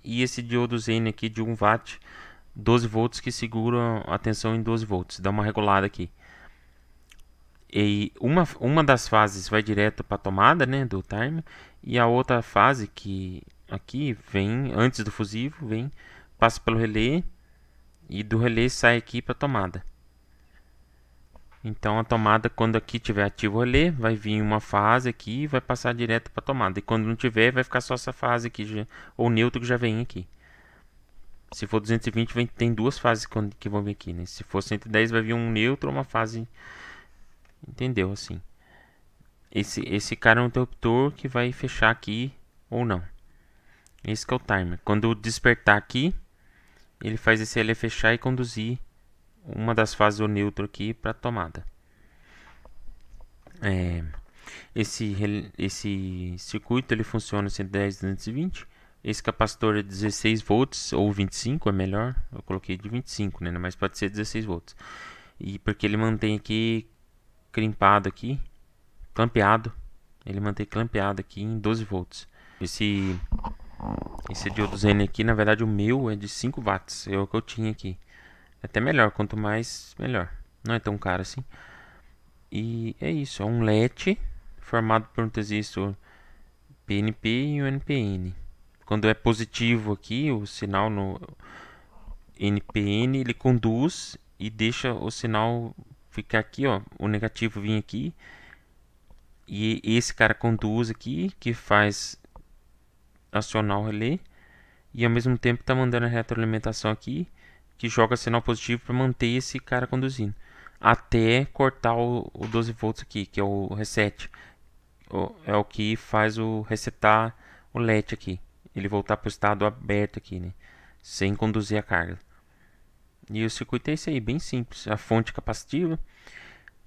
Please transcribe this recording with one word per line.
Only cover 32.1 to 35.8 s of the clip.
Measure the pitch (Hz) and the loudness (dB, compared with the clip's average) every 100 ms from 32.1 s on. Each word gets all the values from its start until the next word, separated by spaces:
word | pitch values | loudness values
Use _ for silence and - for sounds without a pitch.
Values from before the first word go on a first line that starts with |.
vinte, | 107 117 117 | -2 -2 0
vem, | 120 | -2
tem | - 117 | 0 0
duas | 113 117 - | 2 0 2
fases | 123 110 - | 2 0 0
quando, | 110 104 - | -4 -4 -4
que | 104 | -4
vão | 104 | -2
vir | 101 | -2
aqui, | 101 - | -6 -8
né? | 87 90 | -8 -8
Se | - | -12
for | - 98 | -6 -4
cento | - 107 113 | -2 -6 0
e | |
dez, | 107 113 | 2 4
vai | 113 | 2
vir | 110 | 0
um | 117 117 | 0 0
neutro | 110 113 139 | 2 2 2